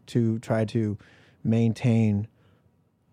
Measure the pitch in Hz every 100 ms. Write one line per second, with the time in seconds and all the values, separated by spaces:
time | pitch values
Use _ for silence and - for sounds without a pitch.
0 | - 123 113 113 - 113 107 120 107 101
1 | - - _ _ 110 113 117 107 127 113
2 | 110 101 107 _ _ _ _ _ _ _
3 | _